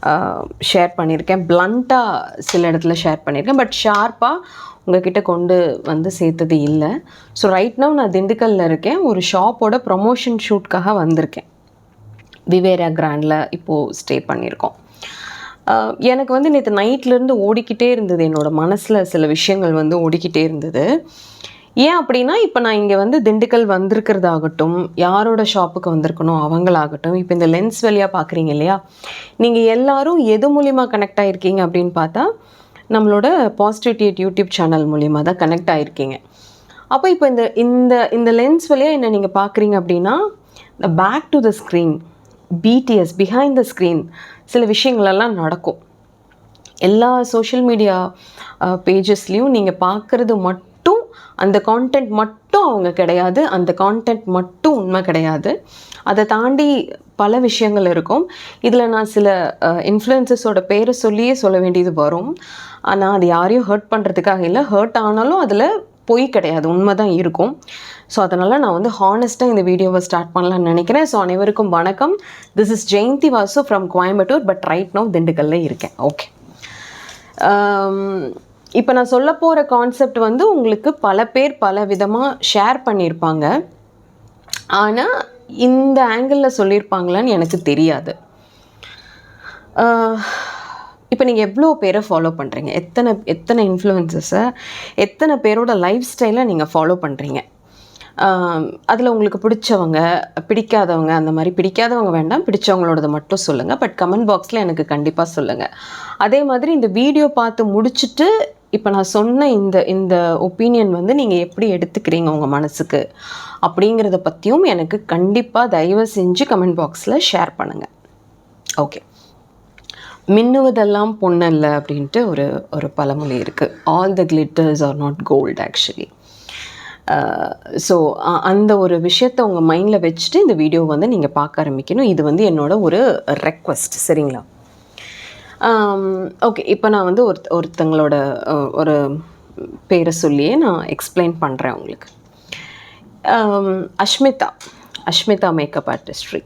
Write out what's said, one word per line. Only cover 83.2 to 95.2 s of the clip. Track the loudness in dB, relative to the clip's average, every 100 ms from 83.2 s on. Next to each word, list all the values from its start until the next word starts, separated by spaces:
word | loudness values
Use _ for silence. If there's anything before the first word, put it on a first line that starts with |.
| -2 0 0 0 -4 -14 _ _ _ _ -20 _ -18 -16 -4
ஆனா, | 0 2 0 -2 -2 -6 -14 -20
இந்த | 0 2 4 4 4 2
ஆங்கிள்ல | 0 0 2 2 2
சொல்லியிருப்பாங்களான்னு | 2 2 0 -4 0 0 0
எனக்கு | 0 0 -2
தெரியாது. | -2 2 2 0 -6 -14 _ _ _ _ _ _ -20 -20 -20 -20 -20 -20 -20 -20 -10 0
ஆ, | 2 2 0 -2 -6 -10 -10 -14 -16 -18 -18 -20 _
இப்ப | 0
நீங்க | 2 2
எவ்வளோ | 0 2 2 2
பேரை | 0 0 0
ஃபாலோ | 0 0 -4
பண்றீங்க? | -8 -8 -6
எத்தனை, | -6 -4 -2 0 0 -4
எத்தனை | -6 -2 0 2
இன்ஃப்ளூயன்சர்ஸை, | 0 0 0 -2 -4 -4 -2 -2 -4 -16 -16 -12 -2
எத்தனை | -2 0